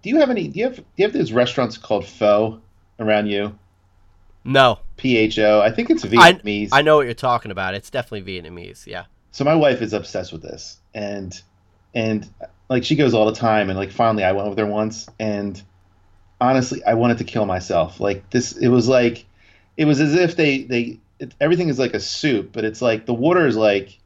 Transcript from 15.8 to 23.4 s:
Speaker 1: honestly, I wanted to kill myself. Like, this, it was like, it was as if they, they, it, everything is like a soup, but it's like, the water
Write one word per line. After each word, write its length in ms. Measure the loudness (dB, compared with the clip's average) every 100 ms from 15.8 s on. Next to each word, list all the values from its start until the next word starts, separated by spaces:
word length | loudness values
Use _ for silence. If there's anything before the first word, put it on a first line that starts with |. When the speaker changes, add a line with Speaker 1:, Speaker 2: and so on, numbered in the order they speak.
| _ _ _ _ _ _
Speaker 1:
honestly, 440 | 0 2 0 -4
I 100 | 0
wanted 240 | 2 2 0
to 60 |
kill 200 | -2 -2
myself. 540 | -2 -4 -2 0 0 -2
Like, 300 | -4 -4 -4
this, 220 | -4 -4 -2
it 120 | 2
was 180 | 4 4
like, 380 | 4 2 -2 -16 _ _ _ _ -2
it 100 | 0
was 140 | 2
as 140 | 2
if 220 | 2 2 2
they, 260 | 0 0
they, 380 | -2 -4 -4 -10 _ _
it, 160 | -16 _
everything 280 | 0 2 0
is 120 | 0
like 140 | -2
a 60 | -2
soup, 500 | -6 -4 -2 -2 -4
but 120 | -6
it's 160 | -6 -2
like, 260 | -2 -2 -4
the 80 |
water 300 | -2 2 2